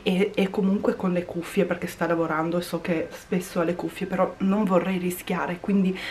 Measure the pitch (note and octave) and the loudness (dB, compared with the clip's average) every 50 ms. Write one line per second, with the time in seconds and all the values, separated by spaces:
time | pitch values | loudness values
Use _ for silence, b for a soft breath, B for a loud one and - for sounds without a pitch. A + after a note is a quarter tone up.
0 | - G3+ F#3 F3+ G3+ G#3 - - G3 F#3+ - - G3 G3 F#3+ G#3 - - - - | -2 0 2 2 2 2 2 2 0 2 2 0 2 2 2 2 2 0 0 0
1 | - F#3 F3 F3 F3 - - F3 E3 - - G3+ F3+ F3 F3+ F3 - F3 - - | 0 0 0 0 -2 -2 -4 -6 -6 -2 0 2 2 2 0 -2 -6 -6 -4 -4
2 | E3+ E3 E3+ E3 E3 D#3+ D#3+ D#3 D#3+ E3+ E3+ F3 F3 - - E3+ - - F3 D#3+ | -2 0 2 2 0 0 0 0 0 0 0 -2 -2 -2 -4 -4 -2 -2 -2 -2
3 | - - - - - - G3 F3+ F3+ - - F#3 E3+ E3 F3 F3 - E3 - - | -2 -4 -8 -14 -6 -4 -2 -2 -2 -2 -2 0 0 0 0 -2 -4 -6 -6 -6
4 | F#3+ - F#3 F#3 F#3 F3 - - G3 F#3+ G3 G#3+ G#3+ F#3 F#3+ F3 F3 F#3 F#3+ F3+ | -6 -2 0 0 0 0 0 0 0 2 2 2 2 4 4 2 2 2 0 0
5 | F3+ F3+ F3+ - - - F#3+ E3+ D3 D3 F3 F3+ - - G3+ G3+ F#3 F#3 F#3 F#3 | 0 -2 -4 -4 -4 -4 -4 -2 -2 -4 -4 -4 -2 2 4 4 4 4 2 -2
6 | B B | B B